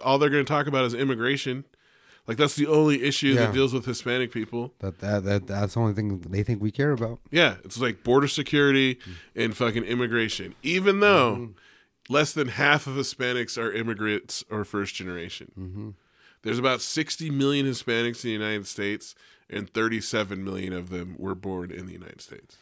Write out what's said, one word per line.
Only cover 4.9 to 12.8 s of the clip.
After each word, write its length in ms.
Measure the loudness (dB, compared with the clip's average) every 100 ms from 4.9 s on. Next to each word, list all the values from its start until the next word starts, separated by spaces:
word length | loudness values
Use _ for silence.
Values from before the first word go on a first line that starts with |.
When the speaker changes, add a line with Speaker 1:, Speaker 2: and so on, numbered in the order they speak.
| -6
Speaker 2:
that, 240 | -2 0
that, 240 | 2 0 0
that's 280 | -2 -2 0
the 40 |
only 140 | 0
thing 260 | 0 -2 -4 -2
they 140 | -2
think 180 | 0 0
we 80 | -2
care 200 | 0 0
about. 280 | 0 -4 -8 -2
Speaker 1:
Yeah, 240 | 2 4 2
it's, 140 | -8 -2
like, 240 | -2 0
border 240 | 4 6 4
security 680 | 0 0 4 4 4 2 0
Speaker 2:
Mm. 180 | -10 -16 -10 -4
Speaker 1:
and 220 | -2 0
fucking 260 | 0 0 -2
immigration. 680 | -2 0 0 0 -4 -10 -8
Even 380 | -4 0 2 4
though 360 | 6 6 4 0
Speaker 2:
Mm-hmm. 760 | -6 -16 -20 _ _ _ -2
Speaker 1:
less 200 | 0 2
than 160 | 0 -2
half 360 | 2 4 4